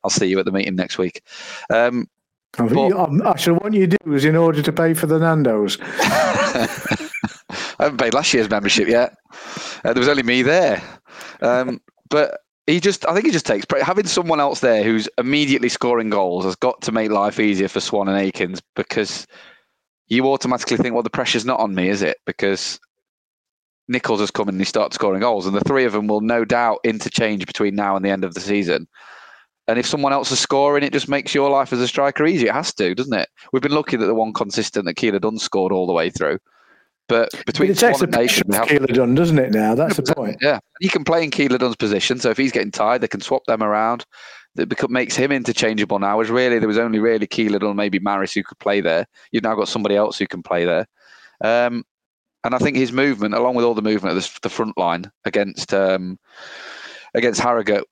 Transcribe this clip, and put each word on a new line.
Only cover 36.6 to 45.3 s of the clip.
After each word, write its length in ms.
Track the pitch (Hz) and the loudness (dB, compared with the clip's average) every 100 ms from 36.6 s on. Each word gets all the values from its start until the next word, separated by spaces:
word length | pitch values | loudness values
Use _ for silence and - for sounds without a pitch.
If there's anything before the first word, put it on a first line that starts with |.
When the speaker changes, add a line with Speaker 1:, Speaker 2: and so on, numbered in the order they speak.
| _ _ _ _ _ | _ _ _ _ _
Speaker 1:
But 240 | 117 113 - | 0 0 -4
between 240 | - 160 190 | -8 0 2
Speaker 2:
But 80 | 196 | 4
it 40 | |
takes 180 | 233 - | 4 4
Speaker 1:
Swan 120 | - | 0
Speaker 2:
the 60 | 120 | 2
Speaker 1:
and 80 | 123 | 2
Speaker 2:
pressure 140 | - | 0
Speaker 1:
Akins, 140 | - | 0
they 40 | 101 | 0
Speaker 2:
off 100 | 113 | 4
Speaker 1:
have 100 | 143 | 2
Speaker 2:
Keeler 160 | 131 | 4
Dunn, 200 | 123 123 | 2 4
doesn't 240 | 135 170 156 | 4 4 4
it, 120 | 127 | 4
now? 240 | 107 110 | 2 2
That's 220 | 117 160 196 | 2 2 0
the 180 | 131 | -2
point. 240 | 156 107 98 | -2 -2 0
Speaker 1:
Yeah. 180 | 139 123 _ - | 0 0 _ -4
He 80 | 185 | -2
can 160 | 175 | 0
play 180 | 147 165 | 0 0
in 80 | 160 | 0
Keeler 280 | 123 143 123 | 0 2 2
Dunn's 180 | 123 110 | 0 0
position, 420 | 107 101 - 123 | 0 0 0 0
so 120 | 120 | 0
if 80 | 110 | 2
he's 140 | 131 | 0
getting 180 | - 104 | 0 -4
tired, 320 | - 107 123 | 0 0 2
they 60 | 117 | -2
can 120 | 101 | -6
swap 240 | - 131 | -4 -4
them 180 | - 113 | 0 0
around. 440 | 107 107 110 117 - - - - - | 2 2 0 -2 -8 -20 -20 -20 -14
That 160 | - - | -6 -4
beco-, 180 | 117 135 | -2 -2
makes 260 | 127 113 | 0 -2
him 160 | - 135 | 0 0